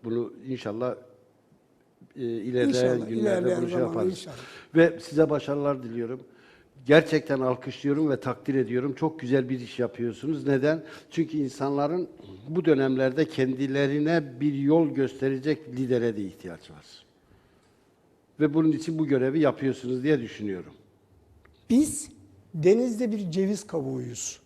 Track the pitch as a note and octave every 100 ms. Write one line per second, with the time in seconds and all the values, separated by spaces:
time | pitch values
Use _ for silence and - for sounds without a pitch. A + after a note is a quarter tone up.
0 | A#2+ A#2 A2+ - C3 B2+ A2 G#2+ B2 A2
1 | - - _ _ _ _ _ _ _ _
2 | - - A#2+ A#2 G#2+ B2 B2 B2+ B2+ B2
3 | A2 A2+ G#2+ F#3 F3+ F3 E3+ F3 E3+ E3+
4 | F#3 F#3 - C3 - - - D#3 E3 E3
5 | - C#3+ D#3 D3+ C#3 C#3+ C#3+ C#3 A#2+ A#2
6 | A#2 C3 - - - - _ - B2+ D3+
7 | E3 D#3 - C3+ C3 B2+ - - C#3+ C#3+
8 | D#3 C3 C3 A#2+ - C3+ A2+ B2 C#3 C3
9 | D#3+ D#3+ B2 C3+ B2+ C3 A#2+ - A#2+ -
10 | A#2+ G#2+ C#3 D3+ C3+ C3+ C#3+ D#3+ D#3 -
11 | - - D#3+ D#3 C3+ - C#3 C#3+ D3 F3+
12 | F3 - - F#2+ A#2+ D#3+ E3 C#3 C3+ C3
13 | C3 C3 D#3 - C3 C3 C#3 C3+ C#3 C#3+
14 | D3 E3 C#3+ B2 D3 C#3 C#3 D#3+ D#3+ C3
15 | C3 - C3+ C3+ C#3 D3+ - B2 C3 B2
16 | A#2 G#2 F#2+ E2 F2+ E2 - D2+ - -
17 | _ _ _ - _ _ _ _ _ _
18 | _ _ _ _ D3+ D3+ D#3+ C#3+ - D#3+
19 | D#3 C3+ C3 D3 D3 A#2+ C3+ A#2+ B2 B2+
20 | C3+ D3+ A2+ - G#2+ F#2 E2 - _ _
21 | _ _ _ _ _ _ _ A#3+ D4 -
22 | - - - - _ E3 D#3+ A3 B3+ G#3+
23 | A#3+ G#3+ F#3+ E3 G3 G3+ - E3+ C3+ C3
24 | B2 A#2+ - -